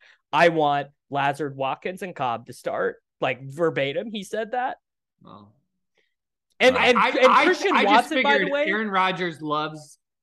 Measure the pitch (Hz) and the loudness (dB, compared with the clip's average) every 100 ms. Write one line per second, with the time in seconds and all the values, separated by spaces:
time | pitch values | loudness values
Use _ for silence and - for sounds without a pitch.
0 | _ _ _ 147 170 165 147 143 139 _ | _ _ _ 4 4 4 2 0 -4 _
1 | _ 139 139 143 147 135 131 139 196 185 | _ -2 -2 -2 -6 -6 -6 -6 -8 -10
2 | 190 160 131 117 127 123 - 107 185 - | -12 -6 -6 -6 -10 -12 -8 -4 -4 -6
3 | _ _ 139 127 135 139 165 143 139 147 | _ _ -4 -4 -10 -4 -2 0 -2 -4
4 | 220 208 190 208 220 247 247 - _ _ | -8 -10 -10 -8 -6 -6 -6 -10 _ _
5 | _ _ - 101 104 113 _ _ _ _ | _ _ -20 -20 -20 _ _ _ _ _
6 | _ _ _ _ _ - 247 262 226 247 | _ _ _ _ _ 2 2 4 4 4
7 | 247 285 254 240 302 359 403 - 196 214 | 2 4 6 6 4 2 0 0 4 4
8 | 240 262 285 285 277 285 208 208 220 190 | 4 0 0 0 0 -2 -2 -2 -2 0
9 | 185 175 180 156 151 151 156 156 143 - | 0 -2 -6 -6 -6 -4 -4 -10 -18 -20
10 | _ _ | _ _